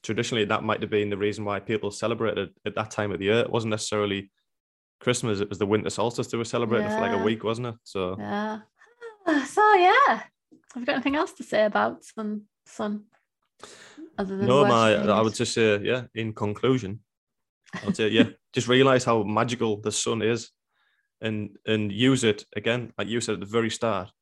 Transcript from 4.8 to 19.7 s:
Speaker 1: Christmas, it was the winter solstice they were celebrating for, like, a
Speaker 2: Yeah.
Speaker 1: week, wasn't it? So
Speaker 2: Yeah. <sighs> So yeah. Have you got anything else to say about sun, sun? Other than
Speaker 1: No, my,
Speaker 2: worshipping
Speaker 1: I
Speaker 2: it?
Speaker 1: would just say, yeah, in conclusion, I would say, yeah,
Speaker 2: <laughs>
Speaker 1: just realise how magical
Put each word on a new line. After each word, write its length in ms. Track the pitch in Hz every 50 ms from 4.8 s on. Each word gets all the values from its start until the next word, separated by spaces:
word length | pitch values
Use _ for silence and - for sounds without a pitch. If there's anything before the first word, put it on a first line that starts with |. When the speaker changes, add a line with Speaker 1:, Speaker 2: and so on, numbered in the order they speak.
| _ _ _ _
Speaker 1:
Christmas, 400 | - 123 123 - - 117 104 98
it 80 | 101
was 100 | - 101 90
the 60 | 104
winter 240 | 98 107 107 - 95
solstice 380 | - - 104 120 117 - 117
they 100 | - -
were 60 | 117 117
celebrating 460 | - - 120 120 107 120 110 104 107
for, 100 | 107 110
like, 120 | 107 - -
a 40 |
Speaker 2:
Yeah. 60 | 98 95
Speaker 1:
week, 200 | 107 117 113 -
wasn't 240 | 107 113 117 123
it? 80 | 120 113 113 _
So 320 | - - 98 92 90 95 98
Speaker 2:
Yeah. 420 | 104 - 202 202 214 220 220 214 214 _ _ _ _ _ _ _ 466 453 427 415 381
<sighs> 200 | 349 311 277 262
So 280 | - - 392 427 427 415
yeah. 480 | 370 349 370 427 523 554 - 226 208 - _ _ _ _ _ - _ _ _ -
Have 80 | 247
you 40 | 240
got 80 | 294 285
anything 200 | 269 247 285 277
else 180 | 302 339 - -
to 100 | - -
say 220 | - - 214 214
about 380 | 208 208 208 214 226 247 - -
sun, 400 | - _ - 214 208 214 208 208 _ _ _ _
sun? 400 | - - - 220 208 208 208 - _ _ _ _ _ _ _ _ _ _ _ - - - - - - - - 320 - _
Other 200 | - 202 190 196
than 100 | 190 196
Speaker 1:
No, 180 | 120 127 143 143
my, 260 | 123 120 113 113 110
Speaker 2:
worshipping 180 | 107 - - 107
Speaker 1:
I 80 | 104 107
Speaker 2:
it? 40 | 113
Speaker 1:
would 120 | 110 104
just 180 | - 120 - -
say, 240 | 120 113 107 104 101 101
yeah, 200 | 101 120 127 123 - _
in 180 | 110 113 110 107
conclusion, 680 | - 110 104 104 - - 123 131 123 98 92 107 113 _ _ _ _ _ _ _ _ _ _ _ _ _ _ -
I 120 | - -
would 100 | 101 95
say, 120 | - 110 104
yeah, 200 | 110 113 120 107 - _
Speaker 2:
<laughs> 140 | _ _ -
Speaker 1:
just 140 | 127 117
realise 360 | 117 123 127 131 135 131 123 -
how 200 | 127 117 113 101
magical 560 | 98 107 110 120 120 117 - 123 110